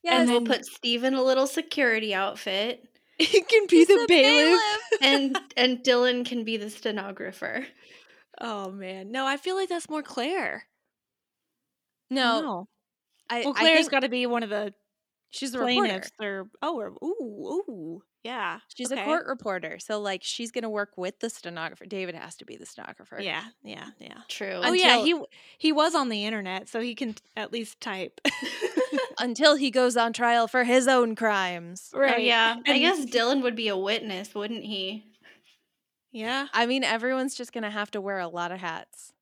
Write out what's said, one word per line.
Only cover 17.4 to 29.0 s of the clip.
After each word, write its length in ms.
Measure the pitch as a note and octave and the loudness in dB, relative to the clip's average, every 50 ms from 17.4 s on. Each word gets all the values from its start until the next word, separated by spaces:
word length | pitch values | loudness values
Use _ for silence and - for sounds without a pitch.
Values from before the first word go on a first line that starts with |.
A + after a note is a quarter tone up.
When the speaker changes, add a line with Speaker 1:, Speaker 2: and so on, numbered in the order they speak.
| - - C#4+ F4+ G#4 - | -10 -6 -6 -6 -6 -6
Speaker 3:
ooh, 340 | A#3+ F#3+ D#3 D#3+ E3 F#3 _ _ _ _ _ | -12 -12 -12 -12 -12 -14 _ _ _ _ _
yeah, 360 | A3+ B3+ A#3+ G3+ F3 E3 G#3+ _ _ - | -10 -8 -6 -6 -6 -6 -8 _ _ -12
Speaker 1:
She's 160 | - B3 A#3+ | -10 -6 -6
Speaker 3:
okay. 100 | C4+ C4 | -6 -4
Speaker 1:
a 40 | G3 | -2
court 200 | C#4+ D#4 E4+ - | -2 -2 -2 -2
reporter, 520 | - C4+ A#3+ - A3 F#3+ F3+ D#3+ D#3+ E3+ F#3 | -6 -10 -8 -6 -6 -6 -6 -6 -10 -12 -12
so, 200 | - - G#3+ G#3 | -8 -8 -6 -4
like, 220 | G#3 G3+ F#3+ F3+ - | -4 -6 -6 -6 -8
she's 280 | - - - A#3 A3+ | -10 -8 -8 -10 -8
gonna 180 | - B3+ A3+ A3 | -8 -8 -8 -6
work 220 | G#3+ G#3 G3+ G3+ _ | -4 -6 -6 -6 _
with 220 | - F3+ F#3 - _ | -8 -8 -8 -6 _
the 80 | - A3+ | -8 -8
stenographer. 560 | - - - E3+ E3+ E3+ D#3+ D#3+ - _ - | -8 -10 -14 -14 -10 -8 -10 -10 -10 _ -16
David 280 | F#3 G#3 G3 F#3 F3 E3 | -10 -8 -8 -8 -8 -10
has 200 | E3 - E3+ - | -12 -14 -16 -16
to 80 | - - | -18 -18
be 100 | - - | -18 -18
the 100 | - - | -18 -18
stenographer. 520 | - - - - - - _ - _ - - | -20 -18 -18 -16 -18 -18 _ -20 _ -14 -10
Speaker 3:
Yeah, 220 | G3+ F#3 - D#3 G#3+ A3+ A#3+ _ _ | -8 -6 -6 -6 -8 -12 _ _ _
yeah, 220 | - - - - - - _ | -16 -16 -16 -16 -18 -20 _
yeah. 180 | - - - - - | -20 -20 -20 -20 -16
Speaker 2:
True. 320 | - - - G#3 G3 F#3+ F3+ F#3+ | -14 -12 -10 -8 -8 -6 0 0
Speaker 3:
Oh, 100 | C#4 F4 | 2 4
yeah, 160 | F4+ F#4 E4 B3 | 6 6 8 6
Speaker 1:
Until 60 | A#3 A3 | 6 6
Speaker 3:
he 60 | D#4 F4 | 2 0
w-, 140 | D4+ - - - - - - - | 0 -4 -12 -18 -20 -20 -20 -16
he 140 | _ - D#4 | _ 0 2
was 240 | D#4 D4+ D4+ E4+ D#4+ | 2 4 2 2 2
on 140 | D#4+ C4+ B3 | 0 0 0
the 160 | A3 G#3 G#3 | -2 -4 -4
internet, 440 | G#3+ A3+ G#3+ G3 F#3 F#3 F#3+ - - | -4 -4 -6 -6 -6 -8 -8 -8 -8
so 120 | - A3+ | -6 -6
he 120 | A3+ B3 A#3 | -4 -4 -4
can 200 | - C#4 A3+ G#3+ - _ _ _ | -6 -6 -6 -6 -10 _ _ _
at 140 | A3 G#3+ - - | -10 -8 -6 -6
least 260 | A#3 A3 G#3+ - _ | -8 -8 -10 -14 _
type. 380 | - A#3 G3 F#3+ F3+ - _ - _ | -10 -10 -8 -8 -8 -10 _ -4 _
<laughs> 920 | C#4+ - - - - - - G#4+ - - - B4+ C5 - C5+ | -4 -4 -2 -10 -10 -8 -6 -6 -4 0 -2 -2 0 -2 -4